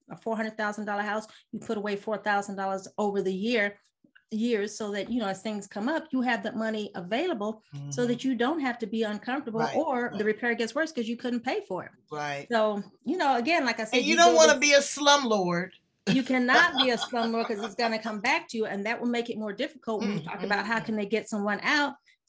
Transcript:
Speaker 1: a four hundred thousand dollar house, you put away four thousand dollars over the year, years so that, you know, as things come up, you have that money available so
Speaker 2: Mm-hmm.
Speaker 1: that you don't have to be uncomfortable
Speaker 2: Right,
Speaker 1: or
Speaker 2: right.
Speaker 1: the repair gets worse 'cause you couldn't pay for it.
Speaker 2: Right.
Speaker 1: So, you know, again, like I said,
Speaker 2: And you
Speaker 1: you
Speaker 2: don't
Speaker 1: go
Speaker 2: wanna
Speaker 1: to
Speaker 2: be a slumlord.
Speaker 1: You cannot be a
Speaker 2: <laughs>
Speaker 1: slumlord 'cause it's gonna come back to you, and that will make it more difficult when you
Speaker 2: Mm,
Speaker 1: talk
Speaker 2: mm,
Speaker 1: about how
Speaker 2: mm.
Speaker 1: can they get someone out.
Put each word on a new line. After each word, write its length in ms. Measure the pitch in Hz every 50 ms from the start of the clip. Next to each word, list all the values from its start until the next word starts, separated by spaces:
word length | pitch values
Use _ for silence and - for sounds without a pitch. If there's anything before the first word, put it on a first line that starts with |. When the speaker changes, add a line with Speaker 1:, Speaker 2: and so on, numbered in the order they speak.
| _ -
Speaker 1:
a 80 | -
four 180 | - - 233 226
hundred 220 | 214 226 220 220
thousand 280 | - 214 208 208 220 208
dollar 180 | 208 202 208 208
house, 240 | 208 208 220 214 - - - _ _
you 80 | - 214
put 180 | - - 226
away 180 | 208 196 214 202
four 220 | 202 202 220 214
thousand 380 | 196 196 208 202 202 202 208 196
dollars 320 | 190 196 196 190 190 190 - -
over 240 | - 214 202 196 202
the 120 | 180 190 190
year, 440 | 185 202 233 247 226 202 202 202 - _ _ _ _ _ _ _ - _ _
years 440 | 226 214 226 240 240 202 202 214 -
so 160 | - 226 208
that, 200 | 202 202 190 -
you 80 | 233 247
know, 80 | 220
as 140 | 196 190 185
things 260 | - 220 214 208 196
come 200 | - - 208 208 262
up, 160 | 320 311 320 -
you 100 | - 262
have 200 | 240 240 220 214 196
that 120 | 208 -
money 340 | 220 226 220 220 214 208 196 -
available 680 | - 180 180 214 247 339 370 320 208 202 214 226 220 _ _ - 143 139 143
so 120 | 139 247 247
Speaker 2:
Mm-hmm. 40 |
Speaker 1:
that 160 | 240 247 233 -
you 100 | 262 269
don't 260 | 214 240 262 320 330
have 180 | 269 254 233 240
to 80 | 233
be 160 | 202 - 220 220
uncomfortable 560 | 208 208 208 - 247 254 294 269 233 214 -
Speaker 2:
Right, 160 | - - -
Speaker 1:
or 340 | - 320 320 262 240 247 233
Speaker 2:
right. 80 | -
Speaker 1:
the 60 | 208 208
repair 300 | 214 214 214 247 240 233
gets 180 | 208 233 220 -
worse 180 | 285 320 311
'cause 160 | 320 254 226
you 100 | 214 240
couldn't 240 | 233 - 247 240 240
pay 220 | 233 247 330 427 392
for 160 | - 185 170 151
it. 80 | - - _ _ _
Speaker 2:
Right. 380 | 151 151 147 147 143 143 143 -
Speaker 1:
So, 300 | 240 226 214 214 208 202 196 - - _ _
you 120 | 220 330
know, 180 | 370 320 277 262
again, 300 | 240 226 294 339 339 277
like 140 | 240 226 -
I 40 | 220
said, 140 | 220 247
Speaker 2:
And 80 | 254 208
you 60 | 302 330
Speaker 1:
you 40 |
Speaker 2:
don't 140 | 339 339 339
Speaker 1:
go 60 | 339
Speaker 2:
wanna 160 | 330 320 311 294
Speaker 1:
to 60 | 262
Speaker 2:
be 140 | 285 294 285
a 60 | 285
slumlord. 920 | 277 - - 277 294 285 285 285 269 233 220 202 185 175 175 170 185 185 - - _ _ _ _ _
Speaker 1:
You 160 | 196 214 269 247
cannot 540 | - 262 254 247 247 262 311 339 339 311
be 120 | 254 262 254
a 80 | 233
Speaker 2:
<laughs> 100 | 226 -
Speaker 1:
slumlord 400 | - 247 233 226 226 226 226 226
'cause 140 | - 226 202
it's 140 | 220 214 196
gonna 240 | - 240 226 220 220
come 180 | 220 226 214 208
back 260 | 196 254 302 339 330 -
to 80 | -
you, 80 | 226 214
and 200 | - 190 202 196
that 140 | 220 240 -
will 80 | - 240
make 200 | 240 233 233 233
it 80 | -
more 160 | 220 214 208 196
difficult 480 | 202 262 320 - - - - 220 202
when 120 | 214 202 202
you 60 | 165
Speaker 2:
Mm, 40 | 143
Speaker 1:
talk 160 | - 202 -
Speaker 2:
mm, 60 | 185
Speaker 1:
about 200 | 196 202 202 202
how 140 | 214 226 226
Speaker 2:
mm. 60 | -
Speaker 1:
can 100 | 226 220
they 100 | 214 208
get 240 | 196 220 214 208 -
someone 300 | 220 208 202 208 202 196
out. 340 | - 220 285 294 294 277 262 - _ _ _ _ _